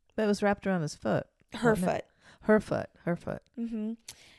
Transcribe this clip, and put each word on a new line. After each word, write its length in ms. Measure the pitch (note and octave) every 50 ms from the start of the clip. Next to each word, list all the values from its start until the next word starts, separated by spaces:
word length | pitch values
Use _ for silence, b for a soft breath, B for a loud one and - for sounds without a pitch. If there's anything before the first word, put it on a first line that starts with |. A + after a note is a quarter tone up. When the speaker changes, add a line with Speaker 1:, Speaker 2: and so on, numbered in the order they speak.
| _ _ _
Speaker 1:
But 100 | - A3
it 20 | G#3
was 160 | G#3 - G#3
wrapped 240 | G3+ G3+ - - G3
around 160 | F#3+ F3 D3+
his 100 | D3 -
foot. 320 | - - G#3+ F#3 - - - _ _ _ _ -
Speaker 2:
Her 180 | A3 A3+ A#3+
Speaker 1:
wasn't 160 | G#3+ F#3 F3+ E3+
it? 20 | -
Speaker 2:
foot. 120 | - - - b b b b b b
Speaker 1:
Her 180 | - - G#3+ G#3+
foot. 300 | - - - G#2+ - - _ _ -
Her 100 | E3+ F3
foot. 260 | E3+ - - - - - _ _ A#3
Speaker 2:
Mm-hmm. 360 | A#3 A3+ A#3 A3 G#3+ A3 A3+ - _ B B B B B B